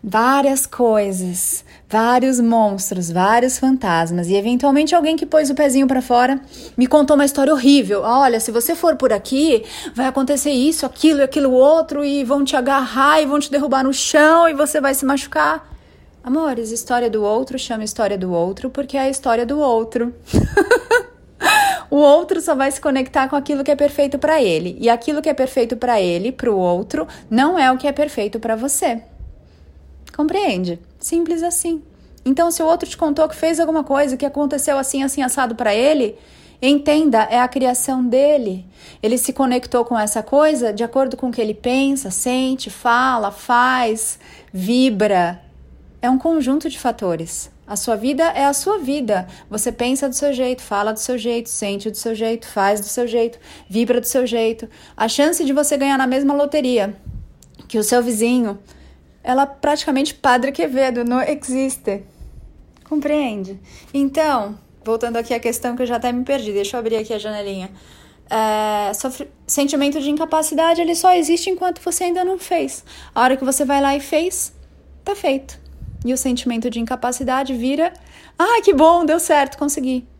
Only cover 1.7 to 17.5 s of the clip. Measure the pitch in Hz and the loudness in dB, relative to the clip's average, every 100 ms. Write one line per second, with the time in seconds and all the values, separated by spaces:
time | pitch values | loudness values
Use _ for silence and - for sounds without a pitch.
1.7 | - _ 214 226 247 262 254 233 233 214 | -20 _ 0 2 4 2 2 2 4 2
2.7 | 196 - 185 170 170 190 233 254 254 262 | 0 -6 -6 -4 0 4 4 2 0 0
3.7 | 262 202 165 165 175 170 196 208 247 285 | 0 0 0 0 -2 0 0 0 0 2
4.7 | 269 302 349 302 320 - 311 285 277 294 | 2 4 2 2 -2 2 2 2 2 2
5.7 | 262 269 262 254 240 254 269 - - - | 4 2 0 2 2 2 0 -6 -20 -12
6.7 | - 254 302 285 285 277 277 277 302 247 | -2 4 4 6 4 4 2 2 4 6
7.7 | 285 190 202 202 247 277 226 220 226 233 | 6 4 -2 2 4 4 2 0 -2 -2
8.7 | 330 339 311 262 208 - 262 320 233 220 | 0 0 2 2 0 0 0 2 2 0
9.7 | - - - 262 262 262 285 294 269 285 | -14 -12 -4 -2 -2 0 0 0 2 2
10.7 | 311 262 - 311 294 269 302 277 254 269 | 0 -6 2 2 4 2 2 2 6 6
11.7 | 320 320 285 285 285 240 285 277 285 247 | 6 2 -2 -2 -2 0 0 2 0 2
12.7 | 277 254 226 277 311 294 294 285 285 285 | 0 0 2 4 4 4 0 0 -2 0
13.7 | 269 269 269 - 311 302 330 339 285 294 | 0 0 -2 2 6 6 8 4 4 0
14.7 | 302 277 269 269 277 - 311 302 311 - | 2 0 0 0 -2 -2 0 0 0 -8
15.7 | - - - - _ - 285 320 240 220 | -20 -20 -20 -20 _ -4 -2 0 -4 -6
16.7 | 226 - 247 240 214 208 220 269 | -8 -2 0 0 0 0 0 -2